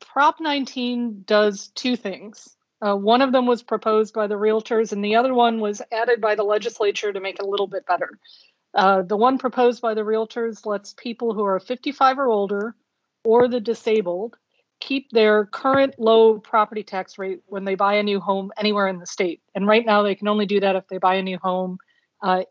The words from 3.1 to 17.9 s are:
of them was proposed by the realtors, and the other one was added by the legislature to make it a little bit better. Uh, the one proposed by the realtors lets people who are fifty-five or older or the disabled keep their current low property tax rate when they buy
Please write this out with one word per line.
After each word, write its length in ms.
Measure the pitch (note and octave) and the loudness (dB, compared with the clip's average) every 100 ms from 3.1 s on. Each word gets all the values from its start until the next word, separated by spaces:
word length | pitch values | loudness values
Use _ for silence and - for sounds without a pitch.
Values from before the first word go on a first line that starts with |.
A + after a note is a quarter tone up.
| A#3+ | 4
of 120 | C4+ | 4
them 120 | B3+ | 2
was 180 | B3 A#3+ | 2 0
proposed 520 | - A3 A3+ G#3+ G#3+ | -2 -4 0 0 0
by 120 | A3+ G#3 | -2 -4
the 100 | G#3 | 0
realtors, 560 | G#3+ A3 G#3+ A3 A3 | 0 0 0 -2 0
and 120 | G3+ | -2
the 120 | G#3 A3 | 0 2
other 180 | C4 | 2
one 260 | B3 A#3 A3+ | 2 2 2
was 220 | G#3 G3+ - | -4 -6 -8
added 300 | A3 A#3 A#3+ | -4 0 0
by 120 | G#3+ | 0
the 100 | G#3 | 0
legislature 680 | G3+ G#3 G#3+ G#3+ G#3 G3+ G#3 | 0 0 -2 -2 -2 -2 -6
to 80 | G3 | -6
make 180 | F#3+ F#3 | -8 -8
it 60 | |
a 40 | G3+ | -6
little 180 | G3+ G3 | -4 -4
bit 180 | F#3+ | -6
better. 340 | - F3 F#3 - _ - _ _ _ | -4 -4 -4 -10 _ -20 _ _ _
Uh, 300 | G3 F#3+ G3 | 2 4 2
the 160 | F3+ G#3 | 0 2
one 180 | B3 C4 | 2 2
proposed 460 | B3+ - B3 A#3+ | -2 2 2 2
by 100 | A#3 | -4
the 80 | A3 | -2
realtors 640 | G#3+ A3 A3 A#3+ A3+ G#3 | -2 -2 -4 -4 -6 -6
lets 300 | G#3+ G3+ G3+ | -6 -6 -8
people 400 | - A#3+ A3+ A#3 | -14 -12 -6 -4
who 100 | G#3 | -2
are 160 | G3+ F#3+ | -2 -2
fifty-five 580 | - B3 D4 C4+ C4 C4 | -4 -8 -8 0 0 2
or 80 | C4+ | 0
older 480 | G#3+ G3 G3+ G#3+ - _ _ _ _ | 0 -2 -4 -6 -10 _ _ _ _
or 240 | A3+ A#3 B3 | 2 4 4
the 120 | A#3+ | 0
disabled 760 | G#3 A3+ - A3 F3 F3 A3+ - _ _ _ _ | -4 -4 0 0 0 -6 -8 -12 _ _ _ _
keep 320 | - C4+ - | -6 -6 -2
their 340 | A3+ G#3+ G#3+ | 2 4 4
current 520 | G#3 - C4+ C4+ C4+ C4+ | 0 -4 0 2 2 0
low 400 | A3 A3+ A3+ G#3+ | 4 6 6 4
property 460 | - A3+ G#3 G#3+ | 0 0 0 -4
tax 340 | G3 F#3+ F#3 - | -8 -10 -10 -10
rate 220 | F#3+ F#3+ _ | -10 -10 _
when 180 | G3 | -10
they 100 | G3 | -6
buy 200 | F#3+ G3+ | -2 0